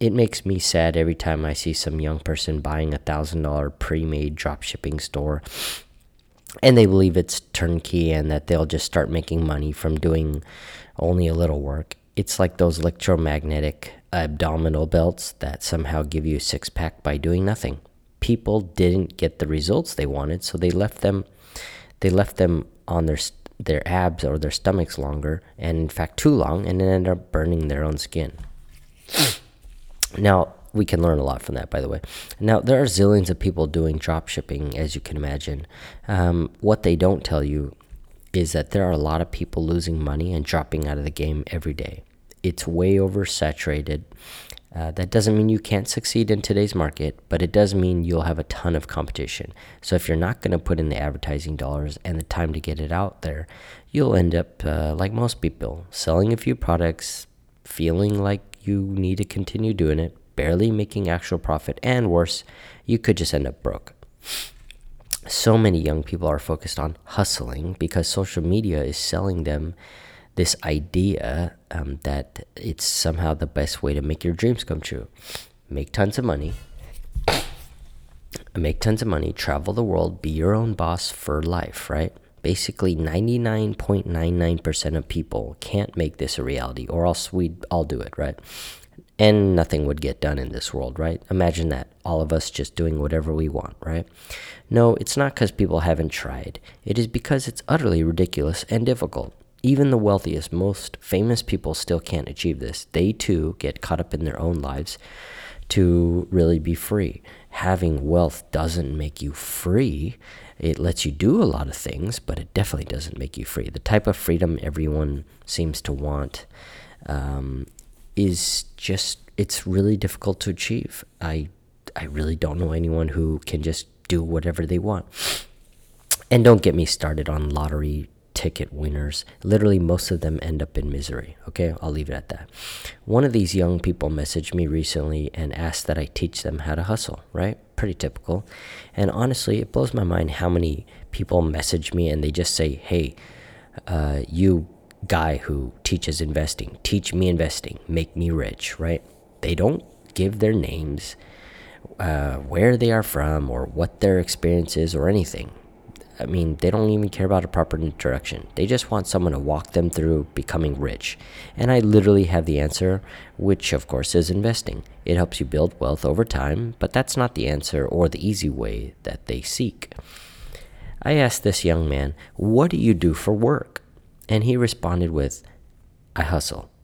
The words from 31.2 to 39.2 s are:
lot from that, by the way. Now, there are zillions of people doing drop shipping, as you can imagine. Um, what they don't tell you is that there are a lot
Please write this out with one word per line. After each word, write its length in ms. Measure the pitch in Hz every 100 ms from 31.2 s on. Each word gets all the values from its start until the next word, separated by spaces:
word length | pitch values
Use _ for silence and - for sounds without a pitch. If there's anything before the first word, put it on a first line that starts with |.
lot 180 | 67 64
from 140 | - -
that, 120 | -
by 120 | -
the 80 | 131
way. 120 | 110 - - - -
Now, 220 | 104 110
there 200 | 120 131
are 60 | 135
zillions 420 | 87 101 104 87
of 120 | 87
people 260 | 95 87 78
doing 320 | 80 80 78
drop 300 | - 80 -
shipping, 500 | - - 71 73 67
as 160 | 78
you 60 | -
can 160 | - 76
imagine. 500 | 73 69 - 71 78 - - - -
Um, 440 | 98 87 85 82 -
what 240 | 104 107
they 100 | -
don't 300 | 85 92 90
tell 180 | - 78
you 320 | 73 73 71 - _ - - - -
is 200 | 92 80
that 180 | 80 -
there 160 | 101 92
are 60 |
a 40 | 80
lot 240 | 76 80